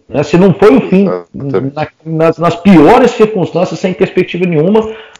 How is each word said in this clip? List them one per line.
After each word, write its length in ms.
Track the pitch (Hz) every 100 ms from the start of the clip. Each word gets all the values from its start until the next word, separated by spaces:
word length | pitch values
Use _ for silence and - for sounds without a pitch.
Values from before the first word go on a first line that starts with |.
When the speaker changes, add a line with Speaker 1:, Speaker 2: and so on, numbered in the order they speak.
| _
Speaker 1:
né? 140 | 139
Se 140 | 147 175
não 160 | 196
foi 220 | - 214 262
o 40 | -
fim, 200 | 190 190 127 87
Speaker 2:
Exatamente. 420 | - 139 - 135 147
Speaker 1:
na, 120 | 151 _ 160
nas, 320 | 160 165 160
nas 180 | 170 -
piores 540 | 202 170 151 254 247
circunstâncias, 680 | - 214 185 156 165 185 160
sem 140 | 190
perspectiva 520 | 180 185 180 - 175 180
nenhuma, 460 | 156 170 220 220 - -